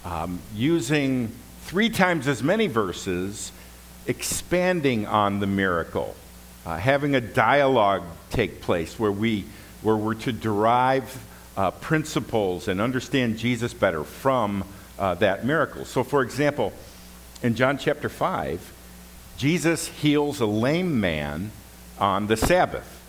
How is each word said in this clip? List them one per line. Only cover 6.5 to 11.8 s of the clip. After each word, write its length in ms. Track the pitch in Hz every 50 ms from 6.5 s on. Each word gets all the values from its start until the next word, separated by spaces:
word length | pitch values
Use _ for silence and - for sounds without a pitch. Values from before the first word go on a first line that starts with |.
| - - -
uh, 140 | 87 82 80
having 380 | 95 127 139 143 143 147 143
a 60 | 131
dialogue 840 | 120 101 - 131 113 110 131 143 143 135 135 120 104 98 98 92 87 85 82 - - -
take 320 | - 131 110 87 - -
place 380 | - - 104 87 101 101 - -
where 120 | 113 104
we, 340 | 101 98 107 117 110 104 95 - - - - - - -
where 140 | - 104 110
we're 180 | 110 107 110 110
to 180 | 110 - 139
derive, 880 | 120 110 - 113 107 101 104 113 120 123 127 127 135 135 127 107 - 120 - - - - - - - -
uh, 140 | 98 90
principles 960 | - -